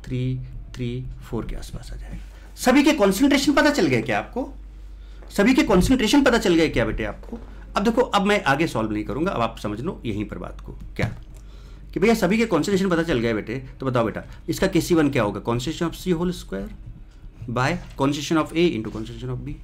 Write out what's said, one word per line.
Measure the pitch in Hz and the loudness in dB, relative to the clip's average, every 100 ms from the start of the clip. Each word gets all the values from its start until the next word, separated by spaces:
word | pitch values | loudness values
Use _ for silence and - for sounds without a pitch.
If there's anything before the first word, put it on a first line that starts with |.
थ्री | - 127 127 131 127 - - | -6 -4 -2 -4 -8 -12 -12
थ्री | - 120 123 127 - - | -8 -6 -6 -10 -12 -8
फ़ोर | 117 - | -6 -6
के | - | -8
आसपास | - - - | -10 -12 -12
आ | - | -12
जाएगा। | - - - - - - | -12 -14 -14 -18 -20 -2
सभी | - 262 | 4 6
के | 285 | 6
कॉन्सेंट्रेशन | 294 196 190 277 277 302 | 6 4 6 4 4 4
पता | 294 294 | 6 4
चल | 294 165 | 4 4
गए | 120 | 2
क्या | 107 101 | 2 -2
आपको? | - 233 294 - - - - - - - - - | -2 -6 -8 -12 -16 -16 -16 -16 -16 -18 -6 2
सभी | 202 | 4
के | 262 | 6
कॉन्सेंट्रेशन | 302 185 180 262 214 285 | 6 4 6 4 6 6
पता | 269 226 | 6 4
चल | 214 | 4
गए | 165 156 | 4 4
क्या | 123 | 2
बेटे | 107 107 | 0 -2
आपको? | 107 - - 233 - - - - | -4 -6 -12 -14 -14 -16 -4 0
अब | |
देखो, | 202 233 | 2 2
अब | - 196 196 | 2 2 4
मैं | 208 | 2
आगे | 139 143 165 | 2 2 2
सॉल्व | 123 110 | 0 -2
नहीं | 107 | -2
करूंगा, | 110 135 180 | -4 -2 -2
अब | 131 | 0
आप | 113 - | -2 -4
समझ | 107 104 | -8 -6
लो | 151 - 127 | -6 -6 -6
यहीं | 101 | -6
पर | 101 90 | -6 -8
बात | - - | -12 -12
को। | - - - - | -14 -14 -12 -4
क्या | 107 - - - - - - - - | -4 -4 -16 -18 -18 -18 -18 -18 -10
कि | - | 0
भैया | 208 | 2
सभी | 226 202 220 | 4 2 2
के | 226 | 2
कॉन्सेंट्रेशन | 170 151 190 190 | 2 2 2 2
पता | 165 | 0
चल | 165 131 | 2 0
गए | 117 | 0
बेटे, | 107 90 131 131 - | -2 -4 -8 -10 -6
तो | 135 | 0
बताओ | 123 | 2
बेटा, | 110 87 - - - | 0 -2 -10 -12 -6
इसका | - 190 | 0 2
के | 170 | 2
सी | - | 4
वन | 170 147 | 4 4
क्या | 123 | 2
होगा? | 104 98 | 0 -2
Concentration | 117 120 127 156 165 | -2 -2 -2 -4 -4
of | - | -4
C | 185 | -2
whole | 160 180 | 0 0
square | 175 - 190 214 - - - - - - - - | -4 -8 -8 -8 -12 -16 -16 -18 -18 -18 -14 -6
by | 117 131 175 - - | -2 0 -2 -8 -2
concentration | 135 147 143 160 | 0 0 0 0
of | 147 | 2
A | 160 175 113 | 2 2 2
into | 107 107 | -4 -6
concentration | 113 113 127 | -10 -10 -8
of | 127 127 | -8 -8
B। | 151 | -12